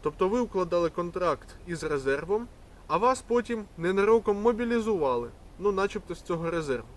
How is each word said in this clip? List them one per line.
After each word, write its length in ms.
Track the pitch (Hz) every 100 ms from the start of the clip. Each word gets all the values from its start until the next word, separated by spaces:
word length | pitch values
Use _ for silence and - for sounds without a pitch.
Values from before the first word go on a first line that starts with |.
Тобто 280 | 156 147 190
ви 100 | 240
укладали 500 | 233 196 180 175 170
контракт 580 | 170 175 175 175 143 - - -
із 160 | 165
резервом, 640 | 156 147 131 139 160 214 240 - - - -
а 100 | 160
вас 240 | 233 262
потім 440 | - 240 233 233 208 -
ненароком 640 | 170 196 208 226 220 202
мобілізували, 880 | 220 226 240 233 220 202 143 120 120 - - -
ну, 120 | 196
начебто 440 | 190 196 214 - 170
з 60 |
цього 300 | - 170 165
резерву. 360 | 165 151 123 120